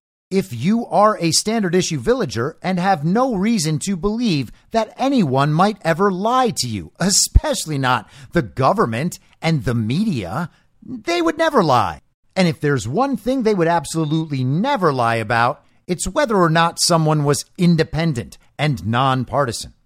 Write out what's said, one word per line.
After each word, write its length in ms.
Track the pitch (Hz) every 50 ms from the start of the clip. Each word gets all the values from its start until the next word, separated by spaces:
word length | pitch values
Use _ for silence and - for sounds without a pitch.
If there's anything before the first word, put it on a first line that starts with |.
| _ _ _ _ _ -
if 220 | 185 196 185 -
you 320 | 120 110 131 190 226 240 233
are 300 | - 180 185 208 214 214 214
a 100 | 170 165
standard 440 | 151 - - 208 226 233 196 175 170
issue 240 | 185 - - 165 131
villager 580 | 113 220 247 262 196 127 107 117 120 151 - _
and 160 | - 180 190 175
have 260 | 180 196 196 143 143
no 300 | 170 190 240 262 269 220
reason 440 | 180 196 226 233 196 147 160 156 131
to 180 | - 196 196
believe 540 | 165 170 208 214 233 247 220 160 139 120 - - - _ _
that 200 | - 226 220 220 -
anyone 560 | - 247 269 285 247 180 135 127 135 143 151
might 260 | 151 170 190 214 208 -
ever 280 | - 165 165 160 202 202
lie 420 | 185 175 208 226 254 262 262 220 151
to 100 | - 131
you, 260 | 120 110 92 76 - _ -
especially 800 | 156 202 - - - - - - - 311 247 - - 156 151 135
not 300 | 135 127 127 113 - - - - 135 -
the 100 | - 170
government 760 | 123 95 - - 131 151 190 226 185 120 113 120 160 175 - - _ _ _ -
and 240 | - 160 165 135 95
the 100 | 127 120
media. 760 | 120 107 107 135 180 220 226 156 113 90 82 104 147 175 - _ _ _ _ _ _
They 400 | - 226 254 220 - 339 339 349
would 160 | 330 330 320 320
never 240 | 330 320 302 233
lie. 400 | 175 147 127 117 98 85 76 - - _ _ _ _ _ -
And 120 | 185 185
if 140 | 165 - -
there's 260 | 151 147 143 123 92
one 300 | 113 139 220 269 277 262
thing 260 | - - 240 269 269
they 120 | 202 220 208
would 140 | 180 160 160
absolutely 760 | 170 170 135 - - 160 160 147 156 160 160 156 143 131 127
never 480 | 127 143 170 233 285 285 208 180 151
lie 240 | 135 127 117 113 117
about, 480 | 113 110 107 120 113 120 127 - - _ _ _ _ _
it's 200 | - 180 - -
whether 300 | 190 190 302 294 220 214
or 140 | 190 175 160
not 300 | 160 170 165 170 - -
someone 440 | - - 170 160 156 151 156 151 143
was 200 | 143 147 - - _ _
independent 800 | - 175 175 170 156 160 - - 156 170 165 127 117 - - - - _ _ _ -
and 280 | 139 151 135 82 87
nonpartisan. 880 | 104 117 123 135 135 131 131 117 - 113 143 143 120 104 - - 117 - _ _